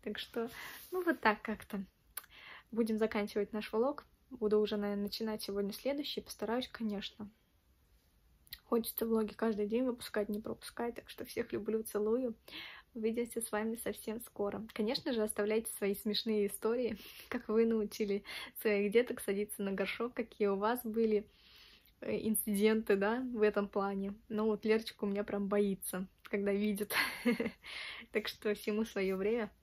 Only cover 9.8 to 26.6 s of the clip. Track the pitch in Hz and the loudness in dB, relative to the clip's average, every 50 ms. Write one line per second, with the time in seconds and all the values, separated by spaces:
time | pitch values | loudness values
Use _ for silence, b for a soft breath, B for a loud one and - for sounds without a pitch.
9.8 | 262 254 240 247 - - - 220 208 - 214 208 220 - 233 - - - - - | 2 2 0 -2 -6 -4 -2 -2 0 0 -2 -4 -4 -6 -8 -8 -10 -16 -8 -4
10.8 | 233 240 233 - - - - - - - - - 233 - - 233 202 220 214 220 | -4 -4 -4 -8 -12 -14 -12 -12 -12 -8 -4 -6 -4 -2 -4 -4 -2 0 -2 -2
11.8 | 220 - - 208 208 214 226 247 262 240 226 - B B B B B B B B | -2 -2 -2 0 2 2 2 2 2 0 -4 -4 B B B B B B B B
12.8 | B B _ 240 214 226 226 233 240 233 - 233 226 - - 208 214 226 226 233 | B B _ -2 0 0 2 0 -2 -2 -2 -6 -6 -2 -2 -2 -2 -2 -4 -4
13.8 | - - 214 - - - 214 233 - - _ - 202 202 202 202 214 220 - - | -4 -6 -6 -6 -6 -8 -8 -8 -8 -12 _ -2 -2 -2 -2 -4 -8 -8 -4 -2
14.8 | 220 208 262 - - 311 262 226 214 214 - - 208 208 214 220 226 - - - | 0 0 0 -2 -2 -2 0 2 0 0 0 0 0 2 2 2 0 -2 -6 -2
15.8 | - 196 202 196 - 220 208 208 - 226 220 214 202 202 - - - 220 226 247 | 0 0 0 0 0 -2 0 0 0 2 2 4 2 2 0 0 0 0 2 2
16.8 | 254 220 226 196 - - - - - - - 247 240 - 214 220 233 226 226 220 | 2 0 -2 -4 -8 -16 -16 -16 -12 -6 -6 -6 -4 2 4 6 6 6 6 2
17.8 | 214 208 - - 220 202 196 202 202 B B B B B B - - 220 208 202 | 2 0 -2 -2 0 0 0 -2 -2 B B B B B B -2 2 2 4 4
18.8 | 202 208 196 233 247 247 - 254 - - 196 196 208 208 - - 202 196 196 190 | 4 4 4 4 4 4 0 -6 -2 -2 0 0 0 -4 -4 -4 -2 -2 0 0
19.8 | 196 196 - - 233 240 247 - 240 - - - 214 202 196 196 202 214 240 247 | 0 -2 -2 -4 -4 -4 -2 -4 -6 -6 -2 0 2 2 2 2 2 0 0 0
20.8 | - 233 214 226 226 220 214 202 214 B B B B B B B B B B B | -2 -4 0 2 4 4 4 2 2 B B B B B B B B B B B
21.8 | B B B _ - - 220 208 - 220 220 214 - - 208 196 202 214 220 220 | B B B _ -6 -2 -2 0 0 0 0 0 0 0 2 6 6 6 6 4
22.8 | 220 - 208 196 196 202 226 247 262 254 240 220 208 214 208 208 202 202 - 208 | 4 4 4 4 4 2 2 0 -2 -4 0 4 4 4 4 4 -2 0 0 -2
23.8 | 196 196 202 196 196 196 202 214 - _ 226 208 214 220 214 208 - 226 214 220 | 0 0 -2 -2 -4 -4 -6 -8 -10 _ -2 0 2 2 2 2 2 2 2 2
24.8 | 226 - - _ - 202 196 202 208 - - 202 202 196 208 208 208 202 196 190 | 2 -2 -6 _ -2 -2 0 0 -2 -2 -2 -2 0 2 4 4 4 4 2 -2
25.8 | - - - 185 190 185 _ _ _ - - 202 202 202 202 202 | -4 -6 -4 -4 -6 -6 _ _ _ -4 -2 0 0 2 2 2